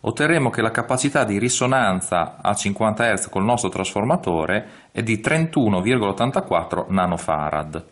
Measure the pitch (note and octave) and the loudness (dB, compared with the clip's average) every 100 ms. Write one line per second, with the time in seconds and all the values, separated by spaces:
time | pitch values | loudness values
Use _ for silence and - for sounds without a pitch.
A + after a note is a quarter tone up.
0 | A2 - D3 E3 B2+ A2+ A2+ A2+ - C3 | -4 0 2 4 2 0 0 0 -2 -2
1 | C#3+ C#3+ A2 G2+ A#2+ - B2+ C3 A2 F#2 | 0 0 2 0 0 0 2 2 2 0
2 | - F2+ E2 - - G2+ G2+ G2 A2 A2 | 0 -2 -2 -2 -2 0 -2 0 0 2
3 | A#2 G2 - F#2+ G2+ A#2+ F#2 F#2+ F#2+ G#2 | 2 2 -2 0 2 2 0 -2 -4 -2
4 | A2+ F3+ - E2+ D#2+ G2+ - - - - | 0 0 0 0 0 -2 -4 -20 -12 -6
5 | A2+ G#2+ C#3 D#3 E3 D#3 A2+ F#2+ G2 B2+ | -2 0 0 0 2 2 2 2 2 2
6 | G2+ F#2 B2 F#3+ F#3 F2 - F2+ - F#2+ | 0 0 0 0 0 -2 0 -4 0 0
7 | F2+ E2 - D2+ D2+ D2+ D2+ D#2 - | 0 -2 -2 -2 0 -4 -4 -10 -12